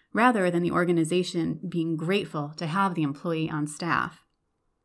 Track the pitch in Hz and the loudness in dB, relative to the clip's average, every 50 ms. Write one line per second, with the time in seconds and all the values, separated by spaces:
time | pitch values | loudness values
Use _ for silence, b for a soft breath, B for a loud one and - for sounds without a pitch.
0 | B B B 202 226 254 240 220 185 180 175 170 175 170 156 170 175 175 175 165 | B B B 2 4 4 4 4 2 2 2 2 0 2 2 2 2 2 4 2
1 | 160 160 175 180 180 185 - 175 160 160 160 156 - 180 170 175 160 165 165 156 | 2 2 2 0 0 0 -2 -2 -2 -2 -4 -6 -6 -6 -2 -2 -2 0 -2 -2
2 | 165 160 190 208 190 151 - 156 143 147 156 - 175 160 156 196 196 196 175 170 | 0 0 0 0 0 -2 -4 -6 -6 -6 -6 -6 -6 -2 0 2 2 2 2 0
3 | 156 143 143 - - 175 165 160 160 - - 151 147 147 151 - 180 170 147 - | 0 0 -2 -2 -4 -4 -2 -2 -2 -4 -2 -4 -4 -4 -6 -6 -4 -2 0 0
4 | 62 - - - _ _ _ _ _ _ _ _ _ _ _ _ _ | 0 -2 -6 -12 _ _ _ _ _ _ _ _ _ _ _ _ _